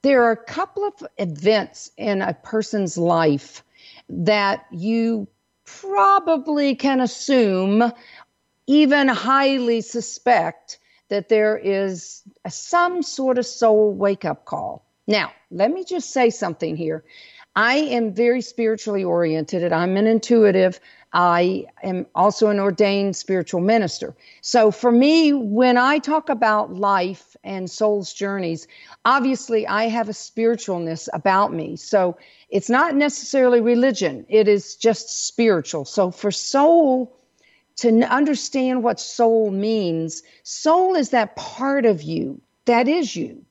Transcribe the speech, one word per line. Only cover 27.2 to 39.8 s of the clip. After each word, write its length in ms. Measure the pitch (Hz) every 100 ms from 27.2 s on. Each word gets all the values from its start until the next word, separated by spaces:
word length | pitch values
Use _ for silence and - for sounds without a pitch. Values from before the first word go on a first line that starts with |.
| _ _
and 260 | 196 190 185
soul's 420 | - 214 208 180
journeys, 560 | - 196 196 175 165 - - - - 226
obviously 600 | 269 254 262 - 226 214
I 160 | 202
have 260 | 226 226 214
a 40 |
spiritualness 960 | 214 - - 226 233 - 180 165 160 -
about 400 | - 196 190 208
me. 220 | 165 156 -
So 420 | - 208 180 170 - _ _
it's 200 | 202 196
not 260 | 247 330 277
necessarily 640 | 294 - - 277 254 240
religion. 640 | 226 240 262 220 180 131 -
It 180 | 220 208
is 280 | 202 - -
just 520 | 226 220 - - -
spiritual. 580 | - 233 180 - 165 139
So 240 | - 180
for 220 | 170 208
soul, 840 | - - 277 302 339 302 254 247 _ _ _ _ _ _ -
to 140 | 240
n-, 140 | 226 240
understand 760 | 262 294 262 - 277 254 254
what 180 | 233 214
soul 520 | - - 233 226 214
means, 720 | 190 208 220